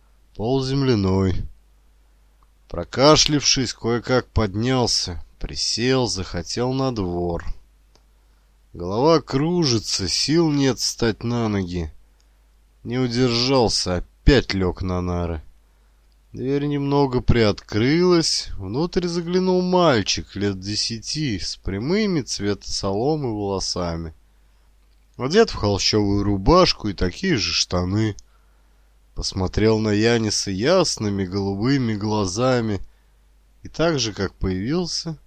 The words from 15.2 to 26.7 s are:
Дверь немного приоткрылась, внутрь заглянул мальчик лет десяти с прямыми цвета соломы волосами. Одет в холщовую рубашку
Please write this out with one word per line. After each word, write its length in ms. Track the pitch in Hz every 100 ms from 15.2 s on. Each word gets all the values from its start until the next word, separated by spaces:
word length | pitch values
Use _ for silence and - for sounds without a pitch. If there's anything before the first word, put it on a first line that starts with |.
| 87 82 - - _ _ _ _ _ _ _
Дверь 340 | 113 123 143 147
немного 520 | 143 139 143 139 123
приоткрылась, 1300 | - 120 107 90 - 104 123 165 180 175 156 - - -
внутрь 500 | 95 120 175 - 175
заглянул 560 | 170 170 180 185 185
мальчик 720 | 180 180 170 120 - - 82 98
лет 240 | 101 95
десяти 800 | 95 104 - 113 - 147 151 95
с 160 | 90 -
прямыми 640 | - 98 127 202 214 170
цвета 500 | 117 - 101 101 -
соломы 600 | - 101 101 131 156 131
волосами. 800 | 107 101 95 - 90 87 82 82 - _ _ _ _ _ _ _ _ _ -
Одет 320 | 127 196 226
в 60 | -
холщовую 680 | 104 98 - 107 101 101
рубашку 640 | 101 101 98 175 170